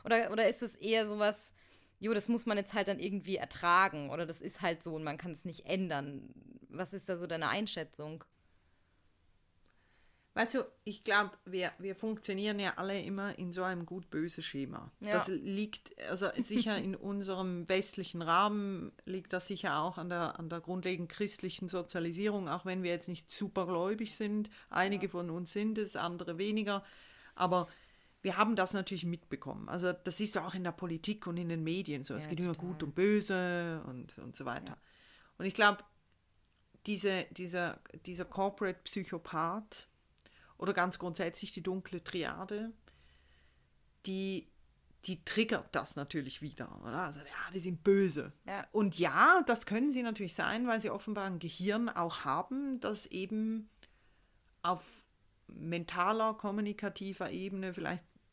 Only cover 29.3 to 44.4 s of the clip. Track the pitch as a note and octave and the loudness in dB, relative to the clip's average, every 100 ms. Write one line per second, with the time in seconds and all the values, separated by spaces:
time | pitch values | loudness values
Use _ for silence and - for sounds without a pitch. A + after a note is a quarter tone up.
29.3 | C#3 C#3 - - F3 F3+ F3 F3+ E3 G#3+ | -8 -6 -8 -6 0 0 0 -4 -2 0
30.3 | G3 E3+ F#3 F3 E3+ F3+ E3 - G#3+ F3+ | 0 -2 -4 -4 -4 -6 -4 -4 -4 -4
31.3 | E3+ E3+ E3 D#3+ F3 F3+ C#3+ C3+ A#2+ D3+ | -4 -2 -2 0 -2 -2 -6 -4 -6 -4
32.3 | D#3 F3+ - F3 D#3 D#3 F3+ G3 G#3 G#3 | -2 -2 -2 -4 -4 -4 4 6 6 4
33.3 | F#3 F3+ F3 E3+ D#3+ - B2+ - - B2 | 0 2 0 -2 -4 -6 -10 -12 -14 -14
34.3 | - C3+ A#2+ - - _ - - - - | -8 -6 -6 -8 -16 _ -20 -20 -20 -20
35.3 | - F#3+ F#3+ G#3 G3 - _ _ _ _ | -6 -4 6 6 6 -8 _ _ _ _
36.3 | _ _ _ _ - - G3+ G3 F#3+ - | _ _ _ _ -10 -4 0 2 0 -2
37.3 | - F3+ F3+ F3 - - E3 - F3 F3 | -8 -4 -2 -2 -4 -14 -14 -10 -8 -6
38.3 | - G3 G3 G3 F3+ - G3+ F3+ F3 - | 0 0 0 -2 -2 -6 -6 -4 -6 -4
39.3 | E3+ E3 G#3 G#3+ - - _ _ - - | -2 0 -2 -8 -18 -20 _ _ -20 -20
40.3 | - - - F#3+ F#3+ F3+ - F3+ E3 E3+ | -20 -20 -4 0 2 2 0 -4 -2 -2
41.3 | - G3 - F3+ F#3+ - F3 - F3+ D3+ | -4 -10 -4 -4 -4 -6 -8 -6 -4 -4
42.3 | - F#3 G#3 A3+ A3+ - - - - _ | -6 -6 -6 -6 -10 -20 -20 -20 -20 _
43.3 | - _ _ _ _ _ _ - F#3+ F#3+ | -20 _ _ _ _ _ _ -6 -2 -2
44.3 | F#3+ | -2